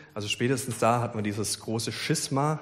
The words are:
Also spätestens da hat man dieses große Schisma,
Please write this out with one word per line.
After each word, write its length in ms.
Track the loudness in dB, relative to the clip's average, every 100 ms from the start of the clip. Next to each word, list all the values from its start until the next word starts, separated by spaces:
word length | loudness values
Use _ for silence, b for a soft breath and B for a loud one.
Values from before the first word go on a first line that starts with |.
| B
Also 140 | -8 -4
spätestens 500 | 0 2 2 0 2
da 220 | 4 4
hat 160 | 2 -2
man 80 |
dieses 380 | -2 -2 -2 -4
große 320 | -2 -2 -2
Schisma, 640 | -4 0 0 0 0 2 0